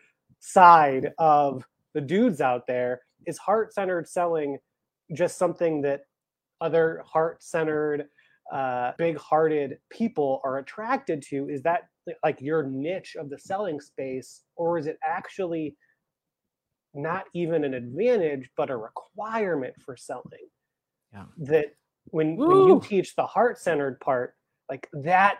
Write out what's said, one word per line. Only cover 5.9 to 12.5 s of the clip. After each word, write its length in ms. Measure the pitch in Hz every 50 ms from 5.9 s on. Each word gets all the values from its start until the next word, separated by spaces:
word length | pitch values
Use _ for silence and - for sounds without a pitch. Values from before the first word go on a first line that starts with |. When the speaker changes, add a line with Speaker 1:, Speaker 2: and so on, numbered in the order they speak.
| 139 139 - _ _ _ _ _ _ _ _ _ _ _
Speaker 1:
other 440 | 165 160 147 165 160 165 165 165 -
heart-centered, 1040 | - - 160 165 170 - - - - - 165 160 156 151 151 151 151 147 147 147 - _ _ _ _ _ _ _ -
uh, 420 | - 139 135 131 123 123 120 123 - -
big-hearted 800 | 165 165 160 143 - - 156 156 160 160 156 147 143 131 147 - _ _
people 500 | - - 226 226 - 156 147 135 135 135 -
are 140 | 135 131 139
attracted 640 | 135 - - 214 214 233 269 254 - - 165 143 135 -
to? 180 | 143 139 143 143
Is 140 | 147 139
that, 260 | 131 165 170 175 170 _ _ _ _ 180 160 - -
like, 180 | 156 139 -
your 220 | 127 143